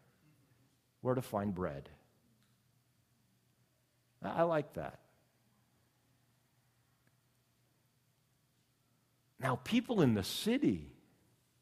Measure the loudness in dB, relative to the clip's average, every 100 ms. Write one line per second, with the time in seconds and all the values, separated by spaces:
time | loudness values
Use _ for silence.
0 | _ _ _ _ _ _ _ _ _ _
1 | -2 -2 -2 -4 -4 -4 -6 -8 -14 -20
2 | _ _ _ _ _ _ _ _ _ _
3 | _ _ _ _ _ _ _ _ _ _
4 | _ _ -8 0 0 0 -2 -8 -10 -12
5 | _ _ _ _ _ _ _ _ _ _
6 | _ _ _ _ _ _ _ _ _ _
7 | _ _ _ _ _ _ _ _ _ _
8 | _ _ _ _ _ _ _ _ _ _
9 | _ _ _ -6 -2 -2 2 2 2 4
10 | 6 6 0 -2 0 2 2 0 -4 -18
11 | _ _ _ _ _ _